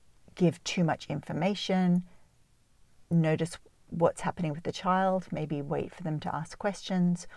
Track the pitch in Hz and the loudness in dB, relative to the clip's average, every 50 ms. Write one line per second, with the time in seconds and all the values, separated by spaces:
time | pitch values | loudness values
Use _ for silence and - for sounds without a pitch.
0 | - - _ - - - - - 180 165 156 - - - - 185 175 156 131 - | -20 -20 _ -20 -20 -20 0 4 4 4 4 2 -6 -4 0 2 2 2 2 -2
1 | - - 147 147 - - - 147 165 196 208 - - - 190 185 185 180 175 180 | -4 -6 -6 -6 -6 -6 -4 -2 0 0 0 -2 -2 0 2 2 4 4 4 4
2 | 180 - - - - _ _ _ - _ _ _ _ _ _ _ - _ _ - | 2 -2 -16 -20 -20 _ _ _ -20 _ _ _ _ _ _ _ -20 _ _ -20
3 | - _ 170 165 160 156 156 156 160 160 - - - - _ _ _ - - 165 | -6 _ 2 4 4 4 2 2 0 -4 -4 -14 -18 -20 _ _ _ -10 0 2
4 | 165 - - - - 180 - - 175 156 143 165 - - - - - 185 185 190 | 2 2 2 0 -4 -6 -4 -2 -4 -4 -4 -4 -6 -6 -8 -2 0 2 2 4
5 | 190 190 185 185 180 - 165 143 156 151 151 143 143 143 165 143 - - - - | 4 2 2 0 -2 -4 -6 -6 -4 -4 -4 -4 -2 -2 -2 -2 -4 -4 -8 -8
6 | 180 160 156 151 - - - 147 160 - - - - 208 190 - - - 190 180 | -4 -4 -4 -4 -4 -4 -6 -6 -6 -8 -10 -4 -4 -4 -4 -4 -6 -2 0 2
7 | 175 180 175 - - - - | 4 2 2 0 -4 -14 -16